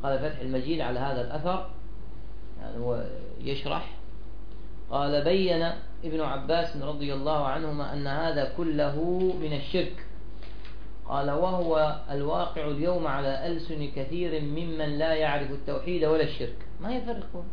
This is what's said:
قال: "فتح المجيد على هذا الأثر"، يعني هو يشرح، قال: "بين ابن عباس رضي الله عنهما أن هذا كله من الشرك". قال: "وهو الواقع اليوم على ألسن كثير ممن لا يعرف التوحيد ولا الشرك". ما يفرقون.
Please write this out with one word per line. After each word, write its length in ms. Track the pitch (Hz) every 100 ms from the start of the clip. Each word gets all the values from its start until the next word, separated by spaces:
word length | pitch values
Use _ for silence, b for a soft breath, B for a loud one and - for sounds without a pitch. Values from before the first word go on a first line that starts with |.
قال: 160 | 139 135
"فتح 200 | 147 135
المجيد 420 | 127 131 127 165
على 180 | 127 123
هذا 220 | 139 131
الأثر"، 480 | 123 151 160 185 190 - - - - - - - - -
يعني 160 | - 117
هو 260 | 120 117 104 - - -
يشرح، 480 | 123 139 143 156 180 - - - - - - - - - -
قال: 320 | 131 143 147
"بين 460 | 143 190 185 165 165 165 - -
ابن 180 | 165 156
عباس 560 | 151 135 131 170 170 147
رضي 360 | 139 147 143
الله 320 | 139 139 156 139
عنهما 480 | 139 160 147 143
أن 140 | 147 139
هذا 460 | 139 165 147 135 -
كله 400 | 165 147 147 143 170 180 185 175
من 120 | 156
الشرك". 520 | 143 - 180 170 - - - - B B B B B B - -
قال: 240 | 139 143
"وهو 680 | 147 180 185 170 156 151 143 -
الواقع 560 | 143 143 170 175 - 151
اليوم 400 | 143 165 180 160
على 400 | 135 135 135 175
ألسن 440 | 170 - 156 143 143
كثير 460 | 135 170 175 160
ممن 560 | 147 151 170 160 151 147
لا 160 | 160
يعرف 380 | 160 151 143 139
التوحيد 540 | 139 - 139 156 180 156
ولا 180 | 160
الشرك". 340 | 147 - 120 - - -
ما 140 | 180 254
يفرقون. 500 | 220 233 - 175 170